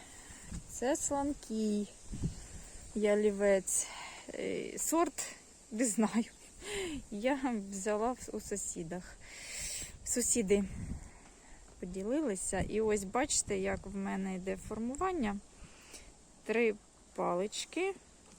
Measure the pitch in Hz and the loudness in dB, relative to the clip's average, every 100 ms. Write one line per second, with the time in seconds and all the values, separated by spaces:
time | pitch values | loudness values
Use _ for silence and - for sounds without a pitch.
0 | - - - - - - - - 247 320 | -16 -18 -16 -16 -10 -10 -8 -2 2 2
1 | - 277 285 277 - 220 214 208 202 - | 2 0 0 -2 -4 0 2 2 0 -8
2 | - - - - - - - - - 214 | -8 -2 -2 -2 -12 -12 -14 -14 -6 2
3 | 208 208 214 196 202 196 - - - - | 6 8 6 6 6 6 6 0 0 -6
4 | - - - - 196 185 - - - 320 | -12 -12 -10 -4 -2 -2 -4 -4 2 4
5 | 320 - - - - - - 220 254 196 | 4 0 -8 -8 -18 -20 -8 0 2 4
6 | 214 226 214 - - - 415 403 359 277 | 4 4 2 -4 -20 -14 -6 -2 -2 -4
7 | - 208 247 277 262 226 196 202 214 208 | -6 -2 0 2 2 0 -2 -4 0 2
8 | 233 247 - 214 - 202 - 180 165 180 | 2 -2 -6 -8 -4 -4 -4 -6 -4 -6
9 | - - - - - - - - - - | -8 -16 -16 -14 -10 -8 -6 -6 -8 -10
10 | - 247 233 240 190 202 196 - - - | -2 0 4 4 6 6 4 -4 -6 -6
11 | - - - - - - - - 180 190 | -8 -18 -20 -20 -20 -20 -20 -10 -6 -4
12 | 202 294 285 190 - 190 175 208 220 208 | 0 2 2 0 0 0 0 2 4 2
13 | 196 247 294 - - 196 196 190 190 196 | 2 0 2 2 2 0 0 -2 -4 -4
14 | 196 196 190 185 185 190 - 220 240 285 | -2 -2 -2 -2 -4 -4 -4 -4 -4 0
15 | 381 349 214 202 - - - - - - | 0 2 0 -2 -8 -18 -18 -18 -18 -18
16 | - - - - - 226 226 208 - - | -18 -20 -20 -16 0 4 4 2 -8 -20
17 | - - 175 175 208 - - 320 381 370 | -12 -2 0 2 0 -2 -4 0 0 -2
18 | - - - | -12 -20 -20